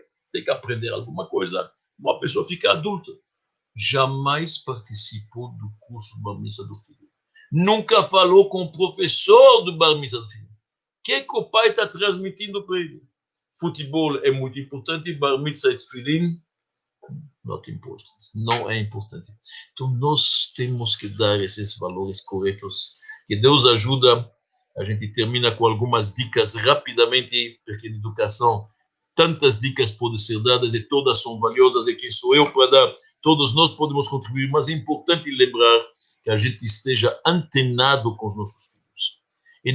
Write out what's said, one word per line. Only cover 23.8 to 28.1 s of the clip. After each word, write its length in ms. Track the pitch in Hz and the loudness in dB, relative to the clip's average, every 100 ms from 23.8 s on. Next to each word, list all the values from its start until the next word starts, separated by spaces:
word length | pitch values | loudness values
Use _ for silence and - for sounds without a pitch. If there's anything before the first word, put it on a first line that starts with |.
| - 135 127 117 117 _ _ _ _ - | 4 4 4 4 0 _ _ _ _ -10
A 60 | |
gente 280 | 98 107 104 | -6 -6 -6
termina 380 | 107 113 123 120 | -4 -2 0 -2
com 120 | 107 113 | 0 0
algumas 480 | 107 123 117 101 | 0 -2 0 -2
dicas 400 | - - - 110 | -4 -6 0 0
rapidamente, 1080 | 110 113 147 - 117 117 127 123 123 117 - - | 2 2 0 0 0 2 2 -2 -4 -6 -10 -14
porque 240 | 107 110 | -14 -12
na 60 | 110 | -12
educação 720 | 107 | -10